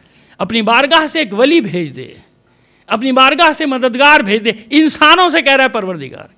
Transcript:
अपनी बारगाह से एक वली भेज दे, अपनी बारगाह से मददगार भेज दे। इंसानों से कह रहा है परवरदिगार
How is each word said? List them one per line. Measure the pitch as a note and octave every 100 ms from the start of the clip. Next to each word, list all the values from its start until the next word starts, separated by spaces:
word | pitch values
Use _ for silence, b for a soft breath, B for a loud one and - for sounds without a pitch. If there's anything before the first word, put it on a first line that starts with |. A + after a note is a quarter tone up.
| b b b b
अपनी | F#3+ A3+
बारगाह | G#3+ A#3 C#4 E4 D#4
से | E4
एक | A#3+
वली | G3+ C4+ E4
भेज | G3+ F3 D#3
दे, | B2+ C3 - _ _ _ _ _ _ -
अपनी | A3 C4
बारगाह | C4 C4 D4+ D#4+
से | D4+ D4+
मददगार | C4 B3+ A#3+ C#4+ D4+
भेज | G3+ G#3+
दे। | G#3+ G#3+ -
इंसानों | D4 D#4 - D4+ F4 F4+
से | D#4+
कह | C4+
रहा | C4+ C4
है |
परवरदिगार | G#3+ F#3 E3+ C3 - -